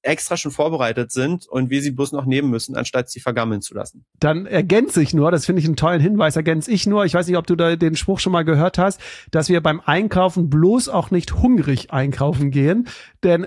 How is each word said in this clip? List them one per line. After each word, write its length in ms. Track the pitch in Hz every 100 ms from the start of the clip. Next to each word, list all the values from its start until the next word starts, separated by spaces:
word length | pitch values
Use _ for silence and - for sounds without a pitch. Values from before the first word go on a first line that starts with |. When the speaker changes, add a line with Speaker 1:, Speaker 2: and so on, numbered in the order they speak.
Speaker 1:
extra 340 | 131 160 - 170
schon 140 | 151
vorbereitet 600 | 135 151 160 117 113 117
sind 340 | 131 139 175 -
und 220 | 131 127
wir 100 | 139
sie 120 | 143
bloß 200 | 131 139
noch 120 | 147 131
nehmen 240 | 131 143
müssen, 260 | 113 - 127
anstatt 320 | 123 127 120
sie 100 | 127
vergammeln 420 | 127 120 113 104
zu 120 | -
lassen. 300 | 104 - - _ -
Speaker 2:
Dann 260 | 147 160
ergänze 560 | 196 185 190 202 254 180
ich 120 | 147
nur, 160 | 160 143
das 160 | 170 -
finde 140 | 180
ich 60 | 160
einen 100 | 151
tollen 240 | 160 175
Hinweis, 360 | 160 208 156 160
ergänze 340 | 160 160 151
ich 140 | 208 208
nur, 180 | 208
ich 100 | 190
weiß 120 | 175 175
nicht, 100 | 180
ob 100 | 165
du 100 | 170
da 200 | 170 165
den 200 | 165 160
Spruch 220 | - 190
schon 140 | 190
mal 120 | 175
gehört 320 | 160 151 175 -
hast, 240 | 190 - - - -
dass 180 | 160 143
wir 140 | 175
beim 180 | 156 156
Einkaufen 720 | - 160 214 185 185 180 165
bloß 380 | 147 175 247 -
auch 220 | 185 -
nicht 240 | 175 - -
hungrig 500 | 247 240 139 131 -
einkaufen 580 | 139 139 127 143 135 143
gehen, 380 | 139 143 208 240 - - -
denn, 220 | 180 170